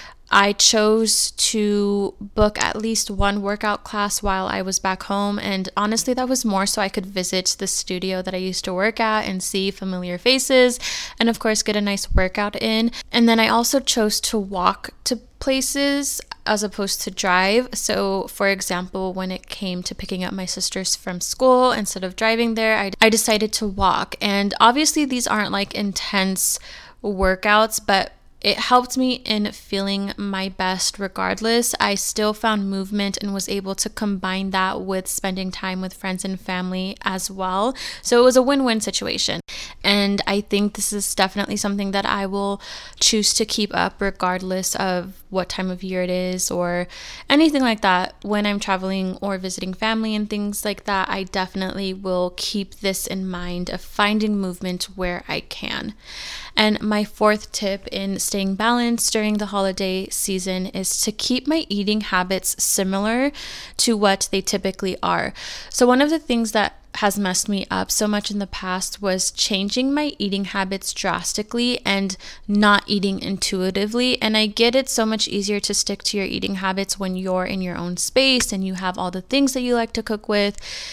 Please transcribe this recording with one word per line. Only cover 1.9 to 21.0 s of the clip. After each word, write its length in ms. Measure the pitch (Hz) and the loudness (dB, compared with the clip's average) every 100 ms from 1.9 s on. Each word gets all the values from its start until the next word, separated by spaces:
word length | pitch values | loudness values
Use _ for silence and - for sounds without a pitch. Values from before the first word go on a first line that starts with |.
| 202 196 - | 2 -2 -6
book 380 | 202 - 208 208 | -4 2 2 4
at 160 | - 214 | 0 0
least 340 | 220 220 - | -2 -2 -2
one 300 | 196 202 208 | 0 0 0
workout 420 | 196 208 214 202 | -2 -2 -2 -4
class 400 | - 208 202 - | -4 -4 -2 -2
while 240 | 202 190 185 | -2 -2 -2
I 140 | 196 | -2
was 180 | 185 190 | -2 -2
back 240 | 190 190 | -2 -4
home. 340 | - 202 202 202 | -2 0 0 -2
And 320 | - 190 190 - | -2 -4 -4 -2
honestly, 360 | 208 226 254 247 | 0 0 0 0
that 120 | 254 | 0
was 160 | 262 | 0
more 220 | 220 190 202 | 2 2 0
so 160 | - | 0
I 80 | 196 | -2
could 160 | 214 190 | -2 -6
visit 500 | 196 185 185 185 - | -4 -2 0 0 -2
the 80 | 190 | -2
studio 540 | - - 180 190 185 | -4 -4 -4 -2 -4
that 120 | 185 | -4
I 40 | 185 | -4
used 280 | 185 180 - | -4 -4 -4
to 80 | |
work 260 | 180 214 220 | 0 0 2
at 260 | 226 214 - | 2 2 0
and 180 | 185 | -4
see 280 | - 196 196 | -2 0 0
familiar 460 | 196 190 180 180 180 | -2 -4 -4 -4 0
faces, 640 | 247 262 - 262 247 247 - - - - | 4 4 6 6 6 4 -6 -6 -6 0
and 100 | 226 | 2
of 80 | 220 | 2
course, 260 | 220 214 | 0 0
get 120 | - 208 | 0 0
a 60 | |
nice 300 | 202 196 - | 0 -2 2
workout 440 | 185 185 208 208 - | 2 2 0 -2 -2
in. 300 | 220 220 233 - - | 0 2 0 -2 -2
And 160 | 240 233 | 4 6
then 100 | 226 | 6
I 100 | 220 | 6
also 300 | 226 240 277 | 4 4 0
chose 400 | 269 240 214 - | 2 2 2 0
to 180 | - 220 | -2 -2
walk 500 | 190 190 185 196 - - | -2 0 0 0 -6 -8
to 140 | - 233 - - | -4 -4 -8 -6
places 800 | 269 262 262 285 277 285 277 - - - - | 0 0 0 2 2 2 -2 -6 -10 -8 -2
as 160 | 208 | -2
opposed 380 | 208 208 196 - | -2 -4 -4 -4
to 100 | - | -6
drive. 560 | 185 190 180 190 226 254 | -2 2 4 4 2 2
So 540 | - - 196 196 190 - | -4 -2 0 0 -2 -4
for 200 | - 196 | 0 0
example, 640 | 196 - 180 185 190 190 | 0 -2 -4 -4 -4 -4
when 180 | 185 185 | -4 -6
it 160 | 185 - | -6 -10
came 360 | - 190 180 | -8 -6 -4
to 100 | - | -6
picking 300 | - - 185 | -8 -6 -4
up 100 | 180 | -4
my 120 | 190 185 | -4 -6
sisters 500 | - - 190 185 | -4 -4 -2 -4
from 240 | - | -4